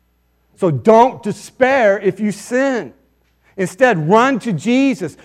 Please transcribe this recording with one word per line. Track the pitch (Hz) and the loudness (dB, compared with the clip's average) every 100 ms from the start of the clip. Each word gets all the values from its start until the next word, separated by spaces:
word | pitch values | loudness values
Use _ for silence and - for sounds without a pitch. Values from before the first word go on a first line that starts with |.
| _ _ _ _ _ _ | _ _ _ _ _ _
So | 180 | -4
don't | 131 214 226 254 156 | 0 4 4 4 0
despair | 208 185 - - 254 269 208 202 | -10 -10 -14 -2 0 2 2 0
if | 196 185 | -2 -4
you | 214 | -6
sin. | - - 247 277 240 127 - _ _ _ _ _ - | -6 -6 -2 -2 -4 -8 -16 _ _ _ _ _ -8
Instead, | 180 - 254 175 151 | -8 0 0 2 2
run | 220 262 254 | 2 2 -2
to | 233 | -4
Jesus, | 156 208 254 277 226 160 - | -4 0 0 0 -2 -8 -14